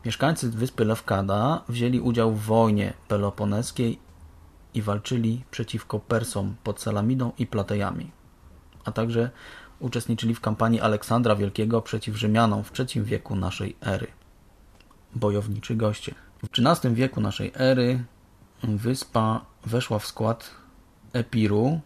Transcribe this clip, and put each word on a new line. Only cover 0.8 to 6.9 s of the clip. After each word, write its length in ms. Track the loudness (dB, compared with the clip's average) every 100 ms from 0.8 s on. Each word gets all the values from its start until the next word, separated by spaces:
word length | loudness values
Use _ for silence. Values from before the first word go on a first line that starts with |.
Lefkada 800 | 0 0 0 0 2 2 2 0 -2
wzięli 320 | 0 2 2
udział 320 | 2 2 2
w 80 | 2
wojnie 520 | 2 4 6 4 0 -6 -2
peloponeskiej 960 | 0 0 0 -2 0 -2 -2 -2 -2 -12 -20 -20 -20 -20 -20 -8
i 80 | -4
walczyli 640 | -2 -2 -2 0 0 -2 -6
przeciwko 500 | -8 -6 -6 -6 -8
Persom 540 | -2 -2 0 -4 -4 -6
pod 160 | -8 -6
Salamidą 520 | -2